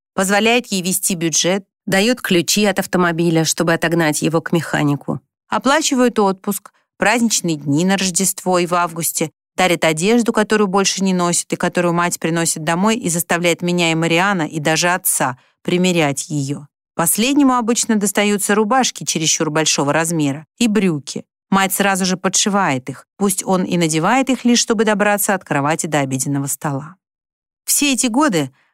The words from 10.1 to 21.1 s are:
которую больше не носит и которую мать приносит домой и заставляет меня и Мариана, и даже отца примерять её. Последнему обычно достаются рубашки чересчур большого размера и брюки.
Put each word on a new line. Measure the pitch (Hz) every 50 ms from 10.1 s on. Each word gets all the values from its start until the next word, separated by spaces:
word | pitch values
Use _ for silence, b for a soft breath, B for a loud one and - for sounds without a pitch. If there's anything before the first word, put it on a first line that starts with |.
| 233 240 220 240 220
которую | 220 214 214 220 214 208 190
больше | 180 196 196 196 - 190 196
не | 190 185
носит | 180 175 175 175 - - - 170
и |
которую | - - 175 - 180 175 170 165
мать | 175 175 175 - -
приносит | - 165 165 170 165 165 - 165 151
домой | 165 165 175 196 220 226 240
и | - 175
заставляет | 160 170 160 - 190 170 175 170 165 -
меня | 175 175 175 175 170 165
и | 160
Мариана, | 160 165 165 165 165 185 202 202 175 151
и | 156 - 160
даже | 143 160 160 160 170 175
отца | 180 185 - - - - 151 131 127 b b b b b
примерять | b - 180 175 180 185 175 170 151 143 139 - - -
её. | 151 147 139 135 147 - 147 - _ _ _ _ _
Последнему | - 165 170 - 202 226 269 285 294 285 262 254
обычно | 247 226 214 240 - - - 226
достаются | 208 202 202 - 220 208 208 208 196 - - 202
рубашки | 202 220 208 254 269 233 - - - 160
чересчур | - - 165 160 147 - - 165 156
большого | 151 160 156 - - - 143 139
размера | 143 156 165 165 175 160 147 139 135 156 - _ _ -
и | 233 226
брюки. | 202 214 190 180 156 143 - -